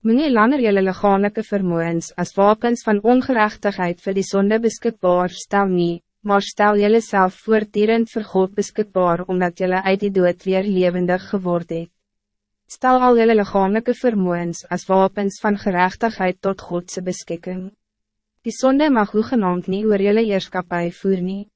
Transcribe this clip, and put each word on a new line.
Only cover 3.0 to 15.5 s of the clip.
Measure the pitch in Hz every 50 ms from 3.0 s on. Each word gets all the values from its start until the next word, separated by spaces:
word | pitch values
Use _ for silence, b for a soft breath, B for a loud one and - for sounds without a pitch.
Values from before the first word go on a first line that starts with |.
| 202 226 247
ongerechtigheid | 254 254 - 262 226 214 214 - - - 202 202 - 180 175 175 _ _
vir | 196 196 196
die | 190 -
sonde | - 196 196 202 214 226
beskikbaar | 233 226 - - - - - _ - 180 180 180 180 180 180
stel | - - _ - 202 202 190 185
nie, | 180 175 170 170 170 _ _ _ _ _ 208
maar | 202 196 196
stel | - - - 208 208 214 208 202
julle | 208 220 226 220
self | - - 202 185 185 190 - _
voortdurend | - 220 214 214 208 _ 208 208 214 226 233 226 226 -
vir | 233 208 - -
God | 185 190 185 196 -
beskikbaar | 196 - _ - 208 208 _ 185 180 175 170 170 180 - 185
omdat | 185 185 175 170 - 190
julle | 185 185 185
uit | 190 190 190 196 208
die | 202 190 190
dood | 180 175 175 175 -
weer | 185 190 190 185 208
levendig | 196 185 185 180 175 180 180 180 180 185 190 -
geword | - 202 185 180 175 170 170 _ 165
het. | 165 170 170 _ _ _ _ _ _ _ _ _ _ _ _ _ _ _ _
Stel | - - - 254 254 254
al | 254 247 247 233 226
julle | 226 226 214
liggaamlike | 202 - - 196 196 190 202 220 226 - 240 - -
vermoëns | 254 226 202 185 180 175 170 175 170 165 - - -
as | 175 180 - - 190
wapens | 190 190 190 - - 202 196 - -
van | - 214